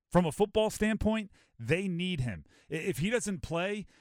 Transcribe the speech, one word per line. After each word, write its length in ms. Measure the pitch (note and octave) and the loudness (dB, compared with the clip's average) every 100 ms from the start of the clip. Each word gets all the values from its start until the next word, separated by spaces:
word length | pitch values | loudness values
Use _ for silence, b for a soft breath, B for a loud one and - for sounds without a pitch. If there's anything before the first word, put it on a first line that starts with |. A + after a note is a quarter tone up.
| _ | _
From 140 | F3 | 2
a 80 | E3 | 4
football 380 | - G#3 A3 G#3+ | 2 2 2 2
standpoint, 640 | - G#3+ G#3+ G#3+ A3 G3 b b b | 2 0 2 2 0 -4 b b b
they 300 | A#2 E3+ G3 | 0 0 0
need 320 | E3+ F#3 E3+ | 0 0 0
him. 240 | B2 E2+ - b b | -2 -4 -10 b b
I-, 60 | - | -6
if 220 | G3 C#3+ | -4 -2
he 120 | G3 | 0
doesn't 320 | A#3+ - F3 | 0 -2 -6
play, 440 | - E3 F#3+ G#3 - b | -4 -2 -2 -4 -10 b